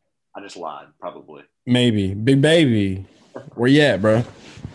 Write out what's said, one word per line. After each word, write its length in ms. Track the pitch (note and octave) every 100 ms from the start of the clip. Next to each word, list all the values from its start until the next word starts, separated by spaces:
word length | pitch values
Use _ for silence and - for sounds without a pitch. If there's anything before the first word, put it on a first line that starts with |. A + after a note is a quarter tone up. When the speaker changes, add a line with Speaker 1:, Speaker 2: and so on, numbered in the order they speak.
| _ _ _ G2
Speaker 1:
I 60 |
just 140 | G2+ F#2+
lied, 320 | D#2+ D2 D2 _
probably. 440 | F2+ D#2 C#2 C#2+ - _ -
Speaker 2:
Maybe. 480 | B2 A#2+ G#2 F#2+
Big 280 | G2 A#2 C#3
Baby, 640 | D3 E3+ C#3+ A2 G2 F#2+ F#2+ _ _ - - -
where 140 | B2
you 120 | D3
at, 200 | C#3+ F#2+
bro? 220 | G#2+ A2 B2 - - - -